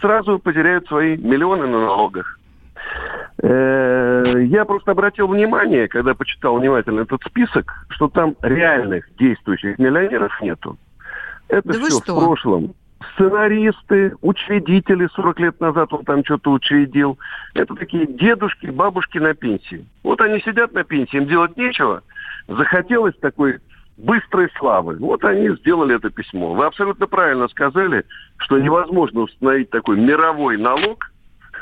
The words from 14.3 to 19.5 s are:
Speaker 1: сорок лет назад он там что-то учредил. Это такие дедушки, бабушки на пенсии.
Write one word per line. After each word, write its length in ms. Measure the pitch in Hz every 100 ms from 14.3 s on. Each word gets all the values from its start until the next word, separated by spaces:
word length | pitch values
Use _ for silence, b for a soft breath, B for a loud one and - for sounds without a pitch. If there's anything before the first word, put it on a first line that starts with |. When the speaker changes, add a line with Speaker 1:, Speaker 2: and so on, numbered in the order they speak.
| 196 - 208 156 185 - 185 180 -
Speaker 1:
сорок 240 | 185 160
лет 200 | 170 -
назад 320 | 165 156 156
он 120 | 151 -
там 180 | 143
что-то 280 | 139 151 147
учредил. 680 | 135 - 147 139 135 143 135 B B B -
Это 180 | 151 -
такие 300 | 170 170 151
дедушки, 600 | 127 208 226 202 - 175
бабушки 500 | 135 196 185 170 165
на 160 | 156
пенсии. 520 | 151 127